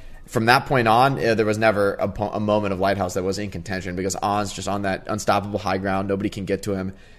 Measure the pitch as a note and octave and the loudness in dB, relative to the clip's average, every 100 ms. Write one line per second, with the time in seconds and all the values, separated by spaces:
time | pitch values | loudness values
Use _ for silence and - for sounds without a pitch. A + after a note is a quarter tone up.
0 | - - - A#2+ A2+ C3 - C#3 A2+ A2+ | -16 -16 -4 0 6 4 4 2 4 6
1 | C3+ C3+ A2 A2 G#2+ G#2+ A2 G#2 G2+ F#2 | 6 4 0 2 2 4 4 4 0 0
2 | G2+ F#2+ G#2+ G#2 G#2 G#2 G2+ F#2 G2 G2+ | -2 -2 -4 -2 2 2 2 0 0 0
3 | F#2 F#2 F#2 F#2+ G#2 F2+ E2+ F#2+ F#2 F2+ | -2 -2 -2 -4 -6 -8 -6 -6 -6 -4
4 | F#2+ F#2 G#2 G#2 G2+ - F#2+ G2+ G2+ F#2+ | -4 -2 0 0 -2 -6 -6 -2 -2 -4
5 | - G#2 - G2+ G2+ G2+ G2 F#2+ G2 F#2+ | -4 -4 0 0 0 -4 -2 -2 0 -2
6 | G2 G2 G2+ - F#2+ F#2+ - G2 F#2+ F#2+ | -2 -2 -2 -4 -4 -4 -2 -4 -4 -8
7 | - | -18